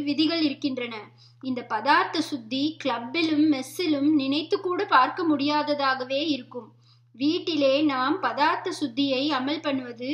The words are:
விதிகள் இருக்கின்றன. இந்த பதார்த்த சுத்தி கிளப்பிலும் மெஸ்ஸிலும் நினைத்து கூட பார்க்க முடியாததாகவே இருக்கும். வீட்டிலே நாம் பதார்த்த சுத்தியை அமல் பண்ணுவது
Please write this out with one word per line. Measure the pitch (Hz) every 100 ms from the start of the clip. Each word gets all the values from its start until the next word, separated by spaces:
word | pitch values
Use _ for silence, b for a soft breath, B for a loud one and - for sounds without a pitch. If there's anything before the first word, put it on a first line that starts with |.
விதிகள் | 294 277 311 339
இருக்கின்றன. | 311 277 285 254 233 220 202 b b b
இந்த | 262 247
பதார்த்த | 233 220 240 320 381 339
சுத்தி | 302 277 220 262 302 311
கிளப்பிலும் | 269 240 240 320 320 302 311
மெஸ்ஸிலும் | 269 262 - 349 285 285
நினைத்து | 311 269 294 - 403
கூட | 359 359
பார்க்க | 403 294 269 -
முடியாததாகவே | 339 294 285 294 294 285 277 254 254 269 320
இருக்கும். | 269 - 247 214 - b b _
வீட்டிலே | - 285 349 349 311 269 277
நாம் | 302 262 262 359
பதார்த்த | 240 233 302 - 381
சுத்தியை | 320 285 226 277 262 294
அமல் | 269 262 320
பண்ணுவது | 302 269 247 226 254